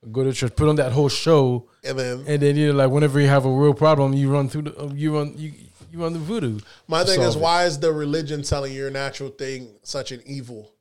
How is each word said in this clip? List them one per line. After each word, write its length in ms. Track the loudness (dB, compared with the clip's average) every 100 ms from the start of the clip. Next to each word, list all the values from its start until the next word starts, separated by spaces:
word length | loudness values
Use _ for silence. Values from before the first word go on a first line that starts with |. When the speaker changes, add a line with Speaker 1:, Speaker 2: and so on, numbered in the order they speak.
| -8
Speaker 1:
go 120 | -2
to 80 | -2
church, 240 | 0 -4 0
put 120 | 2
on 60 | 2
that 140 | 2
whole 180 | 2 0
show, 580 | 0 4 4 4 0 -6 _
Speaker 2:
And 140 | -8 -4
then 260 | -4 -6 -2
Speaker 1:
and 120 | 2
then, 140 | 2 4
you 120 | 2
know, 60 | 4
like, 140 | 4
whenever 280 | 4 2 4
you 80 | 4
have 180 | 4 4
a 40 |
real 240 | 4 4
problem, 400 | 4 4 4 2
you 180 | 2 2
run 180 | 0 -2
through 140 | -4
the, 160 | -10 -10
uh, 120 | -10
you 220 | -4 -2 -2
run, 160 | -4 -8
you, 160 | -14 -16 -20 _ -18
you 100 | -8
run 100 | -6
the 60 | -6
voodoo. 400 | -6 -4 -4 -6 -10 -20 _
Speaker 2:
My 160 | 0
thing 160 | 2 2
is, 120 | 2
Speaker 1:
Solve 20 | 2
it. 20 |
Speaker 2:
why 240 | 2 4 2
is 140 | 0
the 120 | -2
religion 520 | 0 -2 -4 -4 -8
telling 280 | -4 -4 -4
your 180 | -8 -8
natural 380 | -6 -6 -8 -14
thing 400 | -10 -10 -10 -12 -20
such 280 | -12 -10 -10
an 100 | -14 -14
evil? 440 | -14 -12 -16 -20 _